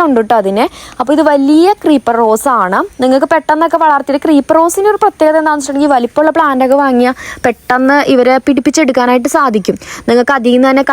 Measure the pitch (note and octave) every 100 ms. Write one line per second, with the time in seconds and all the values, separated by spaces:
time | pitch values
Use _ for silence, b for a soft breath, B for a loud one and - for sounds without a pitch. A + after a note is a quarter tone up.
0 | E4+ B3 A3 A#3+ F#3+ G3 D4 B B B
1 | B3 D4 D4+ C#4+ C#4 D4+ F4 G#4 - C#4+
2 | A#3 A#3 A3+ A3 C#4 A#3+ F#3 G3+ G4 -
3 | B3+ C4 C#4+ E4 - D4+ E4 D#4+ D#4+ C#4+
4 | C4+ C#4 D#4 D4 - D#4+ E4+ E4+ G4+ G#4
5 | G#4 - D#4 D#4 D#4 D4+ C4+ C#4 D4 C4+
6 | A#3 - D4+ D#4 D#4 C4 C4 C#4 C#4 B3
7 | B3 C4 B B B3+ A#3 - B3+ C4 C#4+
8 | C4+ C4+ B3 C4 C4+ C#4 C4+ D4+ D4+ B3+
9 | B3 B3 B3 D#4+ C#4 A3 F3+ - B B
10 | - A#3+ A#3+ C#4 A#3 B3 C4 C4 C4+